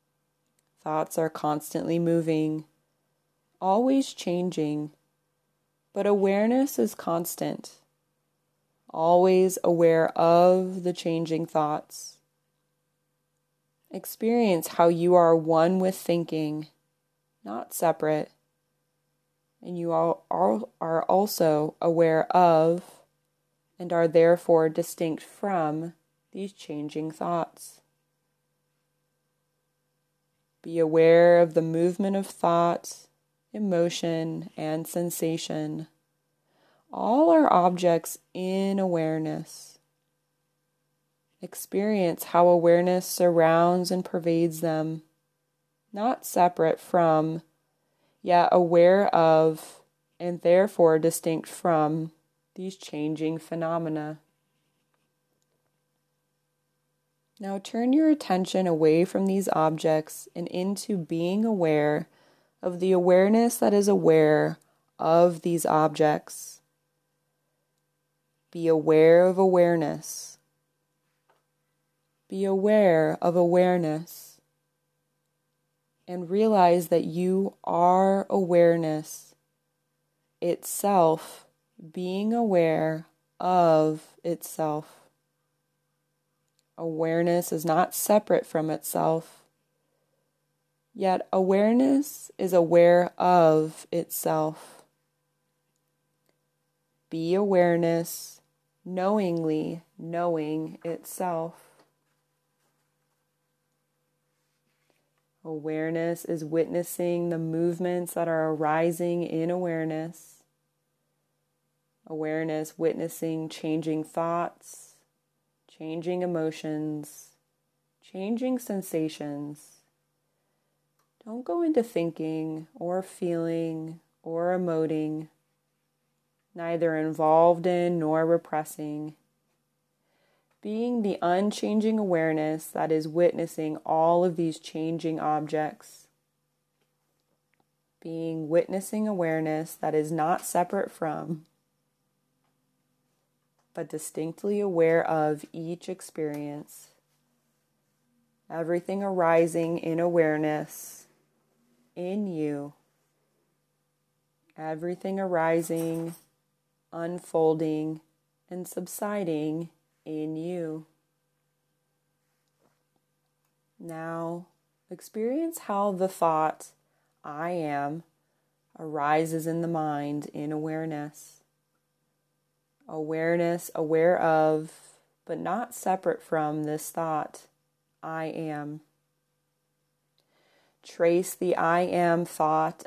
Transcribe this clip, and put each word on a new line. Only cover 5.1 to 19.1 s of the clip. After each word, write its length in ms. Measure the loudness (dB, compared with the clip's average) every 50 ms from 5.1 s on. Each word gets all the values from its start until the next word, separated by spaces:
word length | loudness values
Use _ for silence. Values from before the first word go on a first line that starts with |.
| _ _ _ _ _ _ _ _ _ _ _ _ _ _ _ _
but 140 | _ -4 0
awareness 720 | 0 2 2 2 2 2 2 2 2 2 2 0 0 0 -2
is 160 | -2 -2 -2
constant, 760 | -6 -6 -4 -4 -4 -4 -6 -8 -6 -6 -6 -6 -8 -12 -18 -20 _ _ _ _ _ _ _ _ _ _ _ _ _ _ _ _ _ _ _ _ _ _ -12
always 680 | -6 -2 2 4 6 6 6 6 6 4 4 2 0 0 0
aware 440 | 0 2 4 4 4 6 4 2 2 2
of 680 | 2 4 6 6 8 8 6 6 4 2 -4 -6 -6 -6
the 80 | -6
changing 540 | -6 -4 -4 -4 -4 -2 -2 -2 -4 -4 -4
thoughts. 680 | -4 -2 -2 -2 -2 -4 -6 -8 _ -20 -20 -20 -20 -20 _ _ _ _ _ _ _ _ _ _ _ _ _ _ _ _ _ _ _ _ _ _ _ _ _ _ _ _ _ _ _ _ _ _ _
Experience 800 | -14 -14 -12 -14 -10 -4 -2 0 2 4 4 4 2 2 0 -4
how 200 | 2 4 4 4
you 260 | 6 4 4 6 6
are 200 | 8 8 8 6
one 440 | 4 4 2 2 4 4 4 2 2
with 180 | 0 0 -2
thinking, 720 | -2 -4 -2 -2 -2 -2 -4 -4 -4 -4 -4 -6 -8 -10 -12 _ _ _ _ _ _ _ _ _ _ _ _ _ _ _
not 300 | -12 -12 -12 -12 -12 -6
separate, 560 | -2 0 0 0 0 -2 -2 -2 -2 -4 -8 _ _ _ _ _ _ _ _ _ _ _ _ _ _ _ _